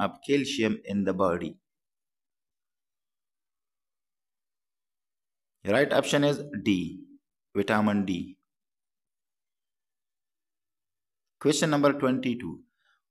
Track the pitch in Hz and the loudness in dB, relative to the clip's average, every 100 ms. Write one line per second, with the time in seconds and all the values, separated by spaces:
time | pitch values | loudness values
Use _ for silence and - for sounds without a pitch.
0 | 101 - - 143 131 - 110 107 - 101 | -4 -4 -2 -2 -2 -2 -2 -2 -4 -2
1 | 95 92 95 87 78 - _ _ _ _ | 0 0 0 0 -4 -12 _ _ _ _
2 | _ _ _ _ _ _ _ _ _ _ | _ _ _ _ _ _ _ _ _ _
3 | _ _ _ _ _ _ _ _ _ _ | _ _ _ _ _ _ _ _ _ _
4 | _ _ _ _ _ _ _ _ _ _ | _ _ _ _ _ _ _ _ _ _
5 | _ _ _ _ _ _ 92 113 143 - | _ _ _ _ _ _ 0 2 2 2
6 | - 147 143 139 - 101 101 92 82 - | 2 2 2 0 -6 -4 0 0 -2 -10
7 | - - _ _ _ 101 101 107 107 104 | -20 -20 _ _ _ -2 0 2 2 0
8 | 95 87 85 - _ _ _ _ _ _ | 0 -4 -6 -14 _ _ _ _ _ _
9 | _ _ _ _ _ _ _ _ _ _ | _ _ _ _ _ _ _ _ _ _
10 | _ _ _ _ _ _ _ _ _ _ | _ _ _ _ _ _ _ _ _ _
11 | _ _ _ - 139 147 160 147 143 139 | _ _ _ -4 0 2 2 4 2 2
12 | 131 131 123 117 85 - - _ _ _ | 0 0 -2 -4 -8 -12 -18 _ _ _
13 | _ | _